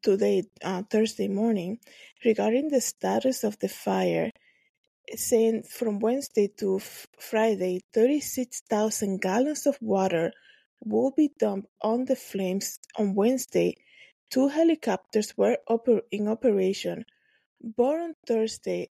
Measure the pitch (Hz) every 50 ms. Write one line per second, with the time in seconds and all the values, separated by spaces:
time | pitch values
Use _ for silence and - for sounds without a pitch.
0 | - - 196 196 214 202 202 190 180 - _ - - - 190 180 196 _ - 214
1 | 220 220 - - 202 202 196 196 214 233 226 196 170 180 208 233 _ - - -
2 | - - _ _ - 247 220 - 202 214 220 254 285 311 294 262 226 - - _
3 | - 190 190 220 214 262 262 - - 214 208 - - 196 - - - - 196 190
4 | 185 180 170 165 170 220 - _ _ _ _ _ _ _ _ _ _ _ _ _
5 | _ - - 226 - - 254 226 226 226 226 220 220 - - - - 226 208 202
6 | 214 220 240 277 285 - _ - 202 202 - - - 196 190 196 - - - -
7 | - - _ _ - - - 220 220 226 214 196 185 185 180 180 - _ _ 226
8 | 220 254 294 302 277 - - - 254 247 - - - _ - 208 214 220 214 -
9 | 214 202 190 190 - 190 185 220 262 294 302 285 - 294 277 - 233 220 196 196
10 | 190 190 180 165 165 170 - _ _ _ _ _ _ _ _ _ - 214 214 220
11 | 247 269 269 - 302 285 _ _ - 214 202 196 196 - _ _ - 214 220 240
12 | 254 262 269 247 - - - 196 190 185 185 196 - - - - - _ - -
13 | 214 202 190 196 196 226 262 254 254 - - 180 170 175 - _ _ _ _ -
14 | - _ _ _ _ _ - 262 262 277 285 311 330 330 320 311 - 240 190 185
15 | _ _ - 214 214 - - - 202 208 240 - - - 233 226 226 - 233 208
16 | - _ - 202 208 208 220 226 - 254 208 196 190 185 196 - - 180 175 -
17 | 233 _ _ _ _ _ _ _ _ _ _ _ - 226 220 - 240 262 302 320
18 | 339 339 311 _ _ - 240 226 220 226 - - _ - 180 175 180 - _